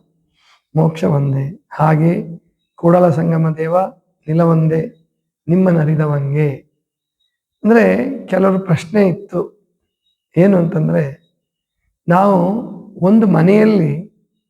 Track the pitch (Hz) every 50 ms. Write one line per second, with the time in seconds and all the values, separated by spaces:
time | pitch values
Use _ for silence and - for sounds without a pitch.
0 | - _ _ _ _ _ _ _ _ _ _ _ _ _ - 156 160 160 160 -
1 | 180 180 147 143 143 139 135 135 135 143 196 - _ _ - - 151 156 156 151
2 | 160 165 175 214 - 165 165 - _ _ _ _ _ _ _ - - 170 175 180
3 | 180 175 135 156 170 170 165 160 160 160 156 156 160 160 175 185 190 - - _
4 | _ _ _ _ _ 151 156 165 170 165 165 160 160 160 160 160 - - - _
5 | _ _ _ _ _ _ _ _ _ 151 170 185 185 180 170 165 151 151 156 151
6 | 156 151 147 143 139 139 143 151 151 143 131 - - _ _ _ _ _ _ _
7 | _ _ _ _ _ _ _ _ _ _ _ _ - 208 233 233 208 185 185 214
8 | 254 277 269 233 - - 185 185 190 196 190 190 190 185 165 - - - - 214
9 | 202 180 156 - - - 180 170 - - - _ _ _ _ _ _ _ _ _
10 | _ _ _ _ _ _ _ 160 180 196 156 175 170 165 - 160 156 156 170 170
11 | 151 135 135 - _ _ _ _ _ _ _ _ _ _ _ _ _ _ _ _
12 | _ 170 175 185 196 202 196 180 175 185 208 233 277 - - - - - - -
13 | - 139 220 226 226 190 175 156 160 180 202 214 214 220 214 190 160 143 143 160
14 | 202 - _ _ _ _ _ _ _